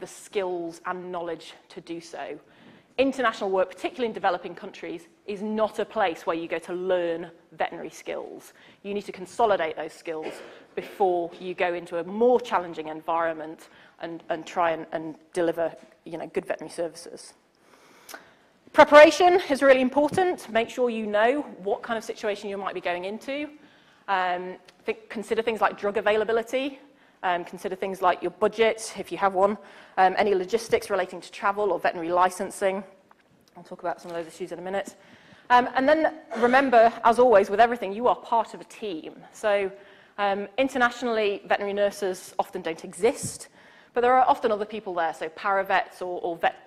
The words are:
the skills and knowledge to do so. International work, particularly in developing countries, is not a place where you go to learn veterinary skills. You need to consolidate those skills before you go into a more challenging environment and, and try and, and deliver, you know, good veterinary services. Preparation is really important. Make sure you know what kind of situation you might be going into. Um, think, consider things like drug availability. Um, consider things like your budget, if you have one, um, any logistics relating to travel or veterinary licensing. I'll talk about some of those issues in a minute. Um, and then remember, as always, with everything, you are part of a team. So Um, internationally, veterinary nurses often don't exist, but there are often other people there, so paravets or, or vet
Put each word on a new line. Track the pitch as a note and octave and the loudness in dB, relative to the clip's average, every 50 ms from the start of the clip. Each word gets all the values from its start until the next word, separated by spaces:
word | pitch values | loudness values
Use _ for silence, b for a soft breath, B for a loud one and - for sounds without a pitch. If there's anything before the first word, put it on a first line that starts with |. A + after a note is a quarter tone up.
the | F3+ | -18
skills | F3 - - - - - G3+ F#3+ F3+ F3+ F3 E3+ E3 D#3+ - - | -18 -18 -20 -20 -6 -6 -4 -4 -2 -4 -6 -6 -8 -10 -10 -8
and | F3+ F3+ F3+ F3+ F3+ | -8 -8 -8 -8 -10
knowledge | F3+ F3 F3 E3+ E3 D#3+ - - - - _ _ | -8 -8 -6 -8 -8 -10 -12 -20 -20 -20 _ _
to | - F#3+ | -18 -18
do | - - E3+ E3+ | -12 -12 -12 -12
so. | E3 - - C#3+ C#3 - D3 D#3+ - b b b b b b b b b b - | -12 -14 -12 -12 -12 -12 -12 -14 -16 b b b b b b b b b b 2
International | C4+ C#4 B3 - B3 A3+ A3 - A3 F#3+ | 2 2 2 2 0 0 0 0 -2 0
work, | F#3+ F#3+ F3+ - | 2 2 0 0
particularly | - - - F4 - C4+ B3 A3 | -2 -8 -8 -8 -4 -4 -4 -4
in | |
developing | - F#3 F3+ F#3+ F3+ F3 - F3+ F3 | -4 -2 0 0 0 -2 -6 -12 -14
countries, | - - G3+ - - - E3 E3 E3+ - _ _ _ _ | -14 -14 -16 -14 -14 -12 -12 -12 -12 -14 _ _ _ _
is | - G#3 F#3 | -10 -8 -6
not | G#3 G#3+ G#3+ G#3+ A3 G#3 - - | -6 -4 0 0 0 0 0 -4
a | G3+ | -6
place | - - A3 G3+ F3 D#3+ - - | -4 -2 0 0 0 -2 -4 -4
where | F#3+ E3+ | -4 -4
you | E3 E3+ D#3+ | -4 -4 -6
go | F3 E3 | -6 -6
to | - - | -6 -6
learn | F3+ F3+ F3+ F#3 F3+ F3+ F3 E3+ E3 E3 F3+ E3 E3+ - _ _ | -8 -4 0 0 2 2 2 -2 -2 -4 -8 -12 -16 -20 _ _
veterinary | E3 D#3+ F3+ - F3 E3 D#3 D#3+ | -6 -6 -6 -6 -4 -10 -12 -12
skills. | - - - E3 D3+ D3 - D3+ E3 - - - b b b b b b | -14 -14 -10 -10 -8 -8 -8 -10 -14 -16 -18 -20 b b b b b b
You | - G3+ G3+ | -10 -8 -8
need | G3+ F#3+ | -6 -8
to | - | -8
consolidate | - F#3+ F3+ - - - A#3+ G#3+ G3 F3 E3 D#3 - | -12 -14 -16 -10 0 0 4 4 4 2 0 -4 -4
those | - D3+ D#3+ | -8 -10 -10
skills | - - - E3+ D#3+ D#3 D#3 - - - B B B B B B _ | -12 -14 -12 -10 -10 -8 -8 -10 -12 -12 B B B B B B _
before | G3 F3+ - - - G3+ F#3 F3 F3 E3+ E3+ - - | -10 -10 -10 -2 0 2 2 2 0 -2 -4 -8 -10
you | F#3 F#3 F3 | -10 -10 -4
go | - F#3 F3 F3 | -2 -2 -2 -2
into | F3 E3+ E3+ F3+ E3+ | -4 -8 -8 -8 -8
a | E3 | -6
more | F#3 G3+ G#3+ A#3+ B3 B3 A#3 | -6 -2 2 4 4 4 4
challenging | A#3+ - A3+ F3+ F3+ E3+ D#3+ D#3+ D#3 D#3 | 2 0 -2 -2 -2 -4 -8 -10 -10 -10
environment | D#3 D#3+ D#3 F3 E3 E3 E3 E3 E3 D#3 D3+ D#3 D#3+ D#3 - - b b b b b b | -10 -8 -4 -2 -2 0 0 -2 -4 -6 -10 -12 -14 -16 -20 -20 b b b b b b
and, | - E3+ E3 D#3+ - - | -12 -12 -12 -14 -8 -8
and | F3 D#3+ D#3 | -8 -8 -8
try | - - F#3+ F3 E3 | -6 -2 0 0 0
and, | D#3+ D#3+ D#3 - | 0 -2 -6 -8
and | - D#3+ D#3+ D#3+ D#3 - _ _ | -8 -8 -8 -8 -12 -14 _ _
deliver, | - F3+ E3+ E3 E3 E3+ E3 D#3 D#3+ - - - _ _ _ | -4 -2 0 0 0 -2 -4 -4 -4 -10 -18 -20 _ _ _
you | - E3 D#3+ | -14 -12 -12
know, | D3+ D#3+ | -12 -6
good | - F#3 - | -6 -6 -6
veterinary | - - - D#3 D#3+ - | -6 -8 -8 -8 -12 -8
services. | - E3+ D#3+ D3+ - - - - - - - - _ _ _ _ B B B B B B B B B B B B B B B B B B B B B _ - | -6 -6 -6 -8 -12 -18 -18 -18 -18 -20 -20 -20 _ _ _ _ B B B B B B B B B B B B B B B B B B B B B _ 0
Preparation | - - D4 D4 D4 D4 D4+ D#4+ D4+ - F4+ F4+ F4+ F#4+ F4+ - | 6 6 8 10 12 12 12 12 10 6 6 6 6 4 2 0
is | C#4 B3 | 0 4
really | C#4 C4+ C4 C4 | 6 6 6 6
important. | B3+ B3 - C#4 D4 D4 - F#4+ F#4 F4+ - - - - | 4 2 2 2 0 2 2 0 0 0 -2 -4 -8 -4
Make | G#3+ A3+ A#3 - | -2 -2 -2 -2
sure | - C4 B3 A#3+ | -2 -2 -2 0
you | A3 A3+ A3 | 0 -4 -4
know | G#3 G#3 G#3 A3 A#3+ C#4 D4 - A#3 G3+ - | 0 2 4 4 4 2 0 -4 -6 -14 -8
what | F#3 G3+ A#3 - | -4 -4 -4 -4
kind | - - A3+ A3 | -4 -6 -6 -6
of | A3 | -6
situation | - A3+ - - G#3+ G3 - - G3+ | -8 -10 -6 -4 -4 -4 -4 -6 -8
you | G3 | -8
might | G3 G3 F#3 - | -6 -8 -8 -8
be | F#3 | -4
going | - F3+ F3 F3 F3+ | -4 -4 -4 -4 -6
into. | G3 G#3+ A3 - C#4 C4+ D4 D4+ D4 D4 b b b b b b b b b b | -8 -10 -10 -8 -8 -6 -6 -8 -10 -12 b b b b b b b b b b
Um, | - G3 F#3 F3+ F3+ F3+ F3+ F3+ F#3 F#3 - - - _ _ _ | -2 0 0 2 0 -2 -2 -4 -8 -12 -14 -18 -20 _ _ _
think, | - G#3+ - - _ | -8 -8 -8 -10 _
consider | - A3 G3 - A3 G#3+ | -10 -10 -6 -2 -2 -2
things | A3+ A#3+ A3 G3+ | 0 -2 0 0
like | G3+ - - - | 0 0 0 -2
drug | G3+ G3+ G3+ | -4 -2 -2
availability. | A3 G3 G#3 G#3+ A3 G#3+ G3 A3+ A3+ A3+ - - C4 C4+ C#4+ C4+ - - _ b b b b b b | 0 0 2 2 2 2 0 0 -2 -2 -2 -4 -4 -4 -4 -8 -10 -18 _ b b b b b b
Um, | - F#3 F3 F3 F3 | -2 -2 -2 -2 -4
consider | - - F3+ - G3 F#3 | -8 -12 -10 -8 -8 -6
things | - G#3+ F#3+ F#3+ F3+ | -6 -6 -6 -4 0
like | F#3+ F3+ - - | 2 2 2 2
your | - F3 | -2 -6
budget, | - - G#3+ G#3 G#3 A3+ A3+ A3 A3 A3+ - - - G3+ | -2 0 0 0 2 2 2 2 2 0 -8 -12 -10 -12
if | - - | -10 -8
you | F3 - | -4 0
have | G3+ G3 F#3+ | 0 0 4
one, | F3+ G3 G3+ G#3+ - B B B B B B B - | 4 2 2 2 -4 B B B B B B B 2
um, | F#3+ F#3 F#3 | 4 4 4
any | - - G3+ G3+ | 2 2 2 2
logistics | F#3 F#3 F3+ A#3 A3 - - A#3+ - - - | 2 0 0 -2 -4 0 0 -2 -2 0 -2
relating | G3+ F#3+ F3+ - F#3+ F3 | -2 -2 -2 -4 -8 -14
to | - - | -14 -16
travel | - - A3+ G3+ G3 G#3 G#3 G3 | -12 -4 -2 -2 0 0 0 0
or | E3+ E3+ | 0 0
veterinary | - F#3+ - F3+ E3 E3 | 0 -2 -2 -2 -4 0
licensing. | F3 F3 F#3 F#3 F#3 - G3 - - - G#3 F#3+ F#3+ G3+ G#3 - - _ _ _ _ _ _ _ _ _ _ _ _ | 2 4 4 2 2 -4 -8 -8 -4 -2 -2 -2 -2 -2 -8 -12 -20 _ _ _ _ _ _ _ _ _ _ _ _
I'll | F3+ | -20
talk | F3 - F#3 - | -18 -18 -16 -8
about | F#3 F3 - - | -6 -6 -6 -6
some | - F3 | -10 -10
of | E3+ | -10
those | E3+ E3 D#3+ | -10 -10 -12
issues | - - F#3 E3 | -12 -14 -12 -12
in | E3+ D#3+ | -10 -10
a | |
minute. | F3+ F#3 G3 G3 - - - B B B B B B B B B B B | -8 -6 -6 -6 -6 -8 -14 B B B B B B B B B B B
Um, | B3 B3 B3 - - | 4 4 4 4 0
and | B3 C4 | 0 4
then | C#4 D#4 D#4+ D#4 - - - - - - A3+ | 4 4 4 2 0 -2 -6 -14 -12 0 2
remember, | A#3+ A#3+ B3+ C4+ C#4+ C4 B3 A3+ A3+ A3+ A3+ - - | 2 6 6 4 4 6 6 8 6 6 4 4 2
as | A#3+ A3+ A#3+ | 4 6 6
always, | B3 B3+ A3 G3 G#3 G#3+ | 6 8 8 6 6 4
with | G3+ G3+ | 4 4
everything, | A#3 A#3 B3 A#3 G#3 F#3+ | 4 4 4 -2 -6 -6
you | G3+ A3 B3 | -6 0 2
are | A3+ F3 | 2 2
part | - - - A#3+ A3+ G#3+ - - | 0 -2 -2 0 0 0 -2 -8
of | F3 | -16
a | E3+ | -18
team. | - - - A3+ G#3 E3 D#3 D3+ D#3 - - - - | -20 -16 -12 -10 -8 -8 -8 -10 -14 -18 -18 -20 -20
So | - - - G#3+ G3+ G3+ G3 F#3 F#3+ B B B B B B B B - | -14 -4 0 2 2 2 0 -2 -6 B B B B B B B B -2
Um, | G3+ G3+ G3 G3+ G3+ - - - | -2 0 0 -2 -4 -6 -2 -2
internationally, | C4+ C4 - C4 A#3+ A#3+ A#3+ - C4 A#3+ A3+ A3 G#3+ G3+ G3+ G3 - | -2 0 2 0 0 0 0 -2 -4 -2 0 0 0 0 -2 -4 -2
veterinary | F3 G3+ - G3+ G3+ | -2 -2 0 0 -4
nurses | G3 G3+ G3+ G3+ G3 - G#3 F#3 F#3 - - - - - | 0 0 0 0 0 -2 -4 -4 -4 -6 -12 -8 -6 -6
often | - - - F#3 | -6 -4 -8 -8
don't | F3+ E3 E3 - - | -6 -6 -8 -8 -12
exist, | G3+ - F3 F#3+ B3 C#4+ - - - - - - - b b b b b b b b _ | -14 -4 0 0 0 0 0 -8 -10 -10 -12 -16 -20 b b b b b b b b _
but | A#3+ | 0
there | A#3+ B3 | 4 4
are | C4 B3+ B3+ - | 6 6 6 4
often | C#4 C4+ - A3+ | 2 2 2 0
other | G#3 G3+ G#3 | 0 0 -2
people | G#3 A3+ G#3 - G3 | -6 -8 -10 -8 -6
there, | F3+ F3 E3 D#3+ D#3 | -2 -2 -2 -2 -2
so | - F3 D#3+ | -6 -8 -10
paravets | - - - G#3 G3 G3 F#3+ F#3+ G3 F3+ - - - - | -10 -6 -2 0 0 0 0 2 0 0 0 -2 -8 -10
or, | F#3 F3+ F3+ - | -8 -8 -6 -6
or | - F3+ E3+ | -6 -6 -4
vet | E3+ - - - - - | 0 -2 -2 -2 -2 -10